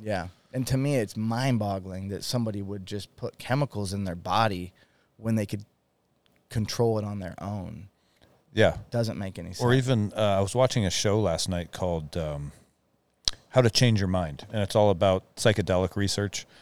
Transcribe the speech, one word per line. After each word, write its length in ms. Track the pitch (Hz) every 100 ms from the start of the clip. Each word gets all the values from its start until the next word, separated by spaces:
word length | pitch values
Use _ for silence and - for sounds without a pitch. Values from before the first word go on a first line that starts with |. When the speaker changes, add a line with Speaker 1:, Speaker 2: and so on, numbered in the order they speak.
Speaker 1:
Yeah. 260 | 107 95 87 - _
And 120 | 127 117
to 100 | 131
me, 180 | 143 139
it's 180 | 104 -
mind-boggling 880 | 110 113 135 117 104 98 92 92 98
that 160 | 98
somebody 380 | - 123 113 101
would 240 | 98 101 92
just 280 | 101 - -
put 200 | 117 -
chemicals 540 | - 131 143 104 98
in 120 | 101
their 100 | 95 87
body 560 | 90 98 113 92 87 - _ _ _ _
when 160 | 110
they 100 | 110
could 220 | 104 104 104 _ _ _ _ _ _ _ _
control 500 | 117 104 - 117 110
it 60 |
on 140 | 104 104
their 160 | 90 -
own. 460 | 95 104 87 80 98 _ _ _ _ _ _
Speaker 2:
Yeah. 240 | 107 98 76 -
Speaker 1:
Doesn't 280 | 117 113 -
make 200 | 98 92
any 120 | 85
sense. 80 | 90
Speaker 2:
Or 120 | 123
even, 380 | 131 127 120 104 -
uh, 220 | 107 98
I 20 |
was 140 | 98
watching 320 | 120 131 127 95
a 40 |
show 300 | - 107 107
last 280 | 98 82 -
night 220 | 87 85
called, 440 | - 92 85 76 87
um, 340 | 78 73 71 - _ _ _ _ _ _ - - _
How 140 | 131
to 80 | 120
Change 280 | - 123 107
Your 100 | 95
Mind, 380 | 92 82 71 -
and 100 | 110
it's 140 | 98 110
all 140 | 104
about 340 | 87 98 92 - -
psychedelic 600 | 117 107 92 92 92 -
research. 500 | 98 - 101 - - -